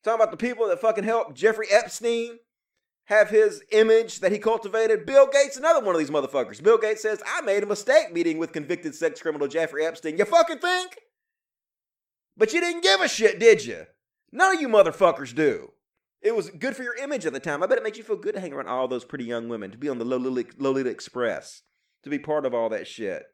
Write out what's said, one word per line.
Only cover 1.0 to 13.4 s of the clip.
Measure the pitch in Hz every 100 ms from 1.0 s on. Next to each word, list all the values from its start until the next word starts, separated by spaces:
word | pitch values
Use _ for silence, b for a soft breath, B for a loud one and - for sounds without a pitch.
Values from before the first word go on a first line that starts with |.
helped | 214 226 -
Jeffrey | 127 202 214 214
Epstein | 208 220 - 233 233 233 233 _ _ _ _ _ _ _
have | 208 208
his | 208 214 - _
image | 214 220 220 220 -
that | 185
he | 208
cultivated. | 220 220 208 220 220 208
Bill | 165 269 269
Gates, | 277 277 269
another | 311 330
one | 208 170
of |
these | 143
motherfuckers. | 151 131 139 113 107
Bill | 175 226
Gates | 214 214
says, | 214 214 -
"I | 320
made | 254 202
a | 202
mistake | 202 - 302 -
meeting | 170 165 160
with | 160
convicted | 165 143 170 160
sex | - 160 160
criminal | 165 151 143
Jeffrey | 160 156 143
Epstein." | 156 160 160 160
You |
fucking | 202 330 339 302
think? | 349 359 370 - _ _ _ _ _ _ _ _ _ _ _ _ _ _
But | 220
you | 330
didn't | 349 339
give | 370 392
a | 339
shit, | - 214 175